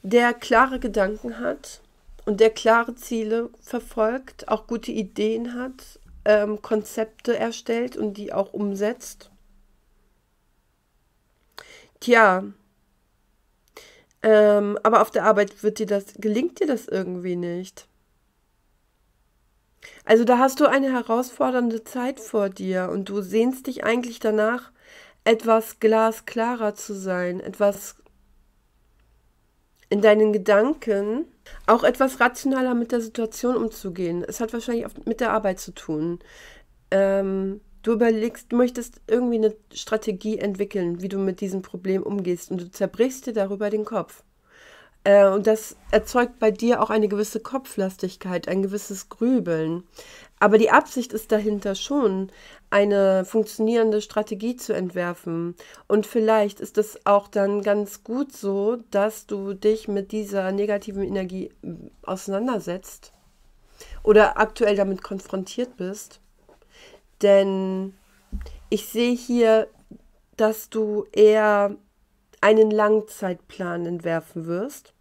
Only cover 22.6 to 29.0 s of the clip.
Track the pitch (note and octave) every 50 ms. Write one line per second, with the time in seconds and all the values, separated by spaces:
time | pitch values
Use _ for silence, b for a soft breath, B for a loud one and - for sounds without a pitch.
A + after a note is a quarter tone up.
22.6 | F#3+ F#3 F#3 F#3 F#3 F3+ - G3 G3 G3 G3 G#3 G3 F3+ F#3+ A3 A3+ B3+ C4 C4
23.6 | - C#4 B3 - - G#3+ A3+ B3 A#3+ B3 A#3 - - A3 G#3+ G#3+ G#3+ A3 A#3+ B3
24.6 | - - B B B B B B B B B B _ A3 A3+ A3 - A3+ A3+ A3+
25.6 | A3 - - _ - A3 A3 A3 A3 A3+ A3 - _ - - A#3 A3+ A#3 B3 A#3
26.6 | A3+ G#3 G#3 - - - G#3 G3 F#3+ F#3+ F3+ F3+ F3+ F3+ F3+ F#3 - - F#3+ -
27.6 | G#3 G3+ G3 - - - - _ _ _ _ _ _ _ _ _ _ _ _ _
28.6 | _ _ _ _ _ _ _ _